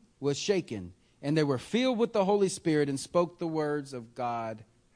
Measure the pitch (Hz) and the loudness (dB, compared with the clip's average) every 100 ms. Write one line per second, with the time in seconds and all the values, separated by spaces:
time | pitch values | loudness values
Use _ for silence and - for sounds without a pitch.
0 | _ _ 139 143 - 196 - 107 90 - | _ _ -2 0 0 0 -2 -6 -10 -16
1 | _ _ 143 156 147 127 - 220 262 226 | _ _ 0 2 2 0 0 0 2 2
2 | 226 220 190 208 190 - 170 151 143 135 | 2 2 2 4 2 0 2 2 2 -2
3 | - 175 175 - 170 156 151 147 135 131 | 0 0 0 -2 -4 -2 -2 -2 -6 -12
4 | 113 123 120 117 113 110 110 _ _ | -12 -6 -4 -4 -6 -10 -14 _ _